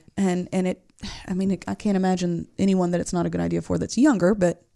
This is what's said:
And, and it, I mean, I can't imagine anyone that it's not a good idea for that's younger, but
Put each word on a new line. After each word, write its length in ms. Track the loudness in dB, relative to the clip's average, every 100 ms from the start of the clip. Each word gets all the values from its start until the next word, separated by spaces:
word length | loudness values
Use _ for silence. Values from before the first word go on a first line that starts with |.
| _ -4
And, 320 | -2 -2 -2
and 160 | -2 -2
it, 120 | -4 _ _ -16 -14 -8
I 60 |
mean, 240 | -4 -2 -2 -6
I 80 | -4
can't 220 | 0 2
imagine 500 | 2 2 0 -2 -6 -2
anyone 340 | 2 2 2
that 100 | 0
it's 100 | -2
not 140 | -2 -2
a 40 |
good 120 | -2
idea 200 | -2 -2
for 160 | -2 -4
that's 200 | -2 2
younger, 360 | 4 4 4
but 280 | 4 2 0 _